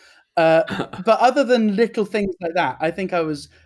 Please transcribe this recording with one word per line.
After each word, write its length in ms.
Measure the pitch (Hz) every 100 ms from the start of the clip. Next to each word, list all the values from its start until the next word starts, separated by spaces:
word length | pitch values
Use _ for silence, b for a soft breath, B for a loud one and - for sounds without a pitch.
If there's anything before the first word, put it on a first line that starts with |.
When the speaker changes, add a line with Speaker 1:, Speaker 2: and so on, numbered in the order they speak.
| b b _ -
Speaker 1:
Uh, 260 | 160 165 -
Speaker 2:
<laughs> 380 | 196 131 - 226
Speaker 1:
but 120 | 220
other 240 | 240 269
than 300 | 240 240 214 196
little 280 | 226 220
things 300 | 196 220 196 175
like 120 | 170
that, 220 | 175 143 -
I 100 | 160
think 220 | 165 185
I 80 | 175
was, 260 | 160 147 - b